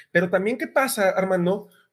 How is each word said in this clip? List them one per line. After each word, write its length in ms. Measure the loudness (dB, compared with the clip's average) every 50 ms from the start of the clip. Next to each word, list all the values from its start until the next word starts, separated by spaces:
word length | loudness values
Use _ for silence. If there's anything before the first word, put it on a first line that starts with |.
| -8 _
pero 180 | 0 0 0 2
también, 280 | 0 0 0 -2 -4 -4
¿qué 80 | -4
pasa, 440 | -2 0 0 0 0 0 0 0 0
Armando, 580 | 0 0 0 0 0 0 2 0 0 -2 -4 -12 _ _ _ _